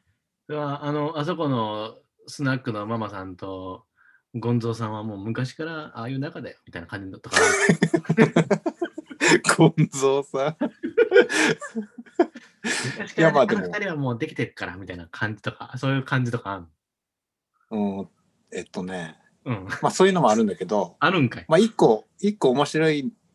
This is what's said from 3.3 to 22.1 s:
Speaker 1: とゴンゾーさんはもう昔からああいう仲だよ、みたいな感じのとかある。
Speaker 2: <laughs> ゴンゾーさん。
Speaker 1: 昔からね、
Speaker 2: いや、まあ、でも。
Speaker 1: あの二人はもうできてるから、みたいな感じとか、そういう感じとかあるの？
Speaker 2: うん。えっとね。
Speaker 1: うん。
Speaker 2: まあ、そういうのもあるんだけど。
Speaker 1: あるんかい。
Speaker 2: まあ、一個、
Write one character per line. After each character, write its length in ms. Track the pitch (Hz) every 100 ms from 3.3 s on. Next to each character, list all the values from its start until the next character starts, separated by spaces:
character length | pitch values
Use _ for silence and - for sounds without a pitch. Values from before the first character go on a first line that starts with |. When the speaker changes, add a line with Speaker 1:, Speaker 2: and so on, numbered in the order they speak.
| 90
Speaker 1:
と 500 | 98 95 92 92 _ _ _ _ _
ゴ 180 | 120 117
ン 80 | 120
ゾ 120 | 117
ー 20 |
さ 120 | 113 110
ん 60 |
は 100 | 107
も 120 | 110 101
う 20 |
昔 360 | 104 120 131
か 100 | -
ら 280 | 160 160 147
あ 80 | 117
あ 60 | 117
い 60 |
う 40 | 135
仲 240 | 143 165
だ 80 | 110
よ、 80 | - -
み 60 |
た 80 | 90
い 20 |
な 60 | 85
感 160 | 98
じ 60 | 95
の 80 | 92
と 120 | -
か 60 | -
あ 40 | 427 392 403 170 170 - -
る。 180 | 170 -
Speaker 2:
<laughs> 100 | - 165 196 330 - 349 - - - 330 - - -
ゴ 120 | 165
ン 60 | - 156
ゾ 300 | 139 135 139
ー 40 |
さ 260 | 135 135 143
ん。 60 | - - - 339 453 466 392 - - 311 - 571 226 208 - - - - - - _
Speaker 1:
昔 120 | 214 - 127
か 60 | 220
ら 80 | 185
ね、 60 | -
Speaker 2:
い 40 |
や、 100 | 160
ま 80 | 147
あ、 60 | 123
で 100 | 208
も。 80 |
Speaker 1:
あ 40 | 180
の 60 |
二 60 | 208
人 80 | 196
は 80 | 156
も 180 | 131 113
う 20 |
で 80 | 156
き 80 |
て 100 | -
る 80 | 120
か 140 | - 95
ら、 100 | 92
み 100 | 92
た 60 |
い 60 | 90
な 80 | 82
感 300 | - 107 107
じ 60 |
と 100 | -
か、 200 | - 110 131
そ 120 | 135
う 40 |
い 40 | 135
う 40 |
感 240 | 131 131 123
じ 60 |
と 60 | 117
か 140 | 98
あ 40 | 95
る 60 |
の？ 60 | 85 _ _ _ _ _ _ _ _ _ _
Speaker 2:
う 320 | 107 101 98
ん。 60 | 92 _ _ _ _
え 80 | -
っ 20 |
と 180 | - -
ね。 360 | 90 92 82 - _ _
Speaker 1:
う 80 | -
ん。 140 | 107 92 -
Speaker 2:
ま 80 | 143
あ、 20 |
そ 140 | -
う 40 | 190
い 20 |
う 20 |
の 80 | 185
も 80 | 120
あ 40 |
る 100 | 110
ん 20 | 107
だ 80 | 90
け 100 | 90
ど。 300 | 104 90 -
Speaker 1:
あ 100 | 151
る 100 | 185
ん 100 | 127
か 100 | -
い。 60 | -
Speaker 2:
ま 80 | 160
あ、 20 |
一 120 | 226
個、 360 | - 156 107 -